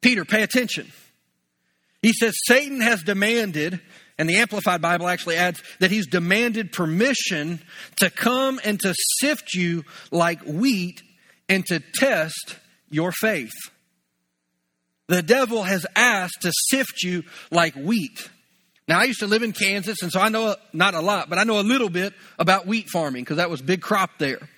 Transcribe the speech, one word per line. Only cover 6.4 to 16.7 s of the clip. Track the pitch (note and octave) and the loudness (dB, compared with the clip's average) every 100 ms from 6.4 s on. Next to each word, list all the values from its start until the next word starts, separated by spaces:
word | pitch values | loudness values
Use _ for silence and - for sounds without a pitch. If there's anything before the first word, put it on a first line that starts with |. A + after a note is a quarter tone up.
| A#3+ A3 G3+ | 2 -2 -6
permission | - E3+ E3 B3 C4+ - E3+ D3+ E3+ - - - - | -2 -2 2 2 2 -2 -4 -4 -8 -12 -20 -16 0
to | F#3+ | 0
come | - A#3 B3+ C4+ C4 | 2 0 2 0 -2
and | G#3 G#3 | -2 -2
to | G3 F3 - - | -2 -2 -2 0
sift | C#4 D4+ - F3+ | 0 -2 -4 -2
you | F3 E3+ - - - | -2 -2 -6 -18 -6
like | - E3+ E3+ | 0 0 0
wheat | - D#3 C4 G#3+ F3+ - - _ _ _ _ | -6 0 2 0 -2 -8 -20 _ _ _ _
and | F#3+ F3+ | 0 2
to | E3+ - - | -4 -4 0
test | A3 G3 D#3 - - - _ _ _ | 2 2 -2 -6 -12 -16 _ _ _
your | D3+ F3 | -2 -2
faith." | E3+ A3 G3 A2+ - - _ _ _ _ _ _ _ _ _ _ _ _ _ _ | 0 -2 -2 -4 -12 -18 _ _ _ _ _ _ _ _ _ _ _ _ _ _
The | F3+ | -2
devil | E3 B3 B3+ A3+ | 4 2 4 0
has | F#3 F#3+ D3+ | 0 -2 -2
asked | - B3 G#3 F3+ - | 2 2 2 -2 -4
to | F3+ D#3+ - | -2 -2 0